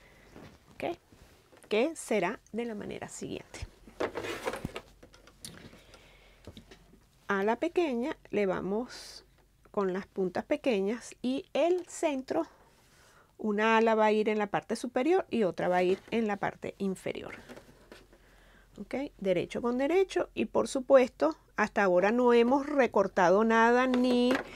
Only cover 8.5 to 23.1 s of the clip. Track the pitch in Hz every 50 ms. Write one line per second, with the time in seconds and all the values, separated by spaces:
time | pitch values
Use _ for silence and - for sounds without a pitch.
8.5 | 175 156 160 185 202 220 254 - - - - - - - - _ _ _ _ _
9.5 | _ _ _ _ - 208 196 190 180 196 - - - 202 190 180 - - 220 -
10.5 | 302 294 - 277 226 196 196 196 240 233 - - - - - 247 262 277 - _
11.5 | - 254 302 339 359 359 349 - - - 339 311 285 262 262 - - 330 311 -
12.5 | - _ _ _ _ _ _ _ _ _ _ _ _ _ _ _ _ - - 214
13.5 | 208 208 214 226 226 220 226 226 220 220 214 214 214 214 208 214 214 214 208 202
14.5 | - 156 - - 226 - - 240 - 254 254 311 359 381 - - - 233 208 175
15.5 | 156 - 170 175 180 180 185 180 190 - - - - 233 226 208 202 202 - -
16.5 | - - - - - - 202 190 185 - - 175 - - - - - - - -
17.5 | - - - - - - - - - - - _ _ _ _ _ _ _ - -
18.5 | - - - _ - - 202 - - 254 285 285 - - 196 190 180 170 139 -
19.5 | - 208 240 240 247 254 277 277 330 392 381 370 - 359 - - - - 233 -
20.5 | - - 214 226 - 269 254 - 277 262 247 240 - - 277 320 311 - _ _
21.5 | _ - 214 208 - 220 202 190 175 180 185 202 233 247 254 240 240 233 233 247
22.5 | 269 285 277 294 294 277 240 - - 208 196 190